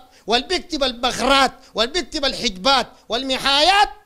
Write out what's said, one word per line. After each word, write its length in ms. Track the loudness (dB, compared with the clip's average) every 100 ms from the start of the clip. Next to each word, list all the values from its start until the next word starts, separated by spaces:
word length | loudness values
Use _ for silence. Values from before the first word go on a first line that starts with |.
| -10 _ -2
واللي 200 | -2 0
بيكتب 360 | -4 -4 -4
البخرات 680 | -4 -2 -4 -2 2 4 4 0 -8 -4
واللي 180 | -2
بيكتب 320 | -2 -6 -4 -4
الحجبات 640 | -2 -4 -2 2 2 0 -8 -8
والمحايات، 800 | -6 -4 -4 0 2 4 4 2 -2